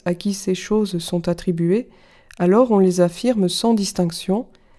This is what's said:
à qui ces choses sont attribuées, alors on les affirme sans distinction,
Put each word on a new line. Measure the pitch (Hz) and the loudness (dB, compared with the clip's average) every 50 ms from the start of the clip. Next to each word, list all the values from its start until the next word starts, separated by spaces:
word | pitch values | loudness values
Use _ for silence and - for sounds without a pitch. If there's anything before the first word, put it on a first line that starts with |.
| - | -4
à | 180 175 | -6 -6
qui | 170 - 202 196 | -4 -4 -6 -6
ces | 196 - - 185 | -6 -4 -4 -4
choses | 185 - - 208 214 214 196 185 175 | -4 -2 -2 -2 0 0 -2 -4 -6
sont | 165 - - 175 170 - | -6 -4 -6 -4 -2 -2
attribuées, | 175 170 - - 175 165 170 170 185 220 254 - - - _ _ _ _ _ _ - - | -4 -4 -2 -4 -2 0 0 0 0 0 -2 -4 -14 -20 _ _ _ _ _ _ -6 -2
alors | 175 175 185 220 262 247 | 2 4 4 4 4 4
on | 220 196 | 4 4
les | 190 185 180 180 | 4 4 4 4
affirme | 175 175 170 - - 240 254 220 185 180 | 2 2 0 -2 -2 0 0 2 0 0
sans | 180 - - 233 233 | 0 0 0 0 2
distinction, | 214 196 190 - - 180 170 165 - - - 185 214 269 - - _ _ _ _ | 2 0 -2 -2 -2 -2 -2 -2 -6 -4 -2 -2 -2 -4 -8 -14 _ _ _ _